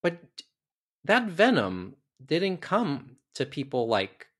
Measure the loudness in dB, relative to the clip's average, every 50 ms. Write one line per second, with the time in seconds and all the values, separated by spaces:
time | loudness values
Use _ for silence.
0 | -2 -2 -4 -4 -16 -20 _ -20 -20 _ _ _ _ _ _ _ _ _ _ _
1 | _ 2 2 2 2 -2 2 4 4 6 6 4 2 0 -4 -6 -8 -12 -14 _
2 | _ _ _ _ -4 -2 0 0 0 0 -4 -6 -4 -2 -2 0 0 0 -4 -4
3 | -6 -14 -20 _ _ _ _ -6 -6 -6 -4 -8 -8 -4 -2 -2 0 2 2 0
4 | 0 -2 -8 _ -20 _ _